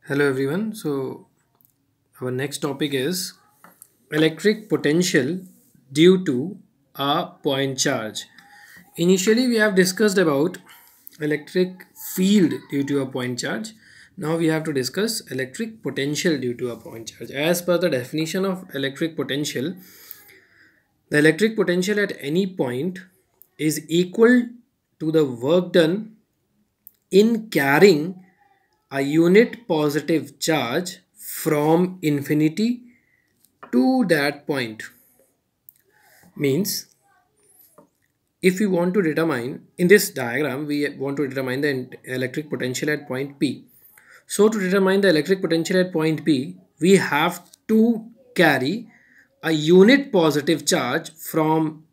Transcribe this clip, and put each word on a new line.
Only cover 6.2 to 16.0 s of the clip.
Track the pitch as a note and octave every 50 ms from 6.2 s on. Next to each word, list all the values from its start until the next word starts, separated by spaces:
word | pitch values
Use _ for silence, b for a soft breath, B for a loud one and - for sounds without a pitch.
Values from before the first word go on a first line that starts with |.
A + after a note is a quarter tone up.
| F#3
to | D#3+ C3+ A#2+ C#3+ F3+ G#3 - _ _ _ _ _ _ _
a | - C#3 C#3 D3 E3+ F3 F3+ - _ _
point | D3+ C#3 C3+ C#3 C3+ C3 B2+
charge. | - D#3 C3+ B2 A2 G#2+ G2+ - - B B B B B B B B B B B B B B -
Initially | E3 F3 F#3+ F#3 F#3 G#3+ A3 A#3 C4 B3+
we | A#3+
have | A3 G#3+ G#3+ G3
discussed | F#3 F#3 F3+ - - A3 G#3+ F#3+ G3
about | F#3 D#3+ C#3+ C#3 D3 F3+ F3+ - _ B B B B B B B B B B - D#3
electric | D3+ D3+ D3+ D3+ - - F#3 F#3 F3+ F#3 - - _ _ - - - -
field | - F#3 F#3+ G#3 G#3+ F3 C#3 B2 - - -
due | - C#3 C#3
to | C#3 C#3+ C#3
a | C3+
point | B2 B2+ C3 B2 B2 B2 A#2+
charge. | - C#3+ F3+ A3+ A3 - - b b b b b b b b
Now | - - D3+ E3
we | E3 E3+ D#3+
have | D#3+ D#3 D#3
to | E3 D3
discuss | C3+ B2+ B2 - F#3 G3+ A3+ A3 - - - C3+
electric | C3 C3 B2+ - - A#3 A3+ - - _
potential | D3 B2 -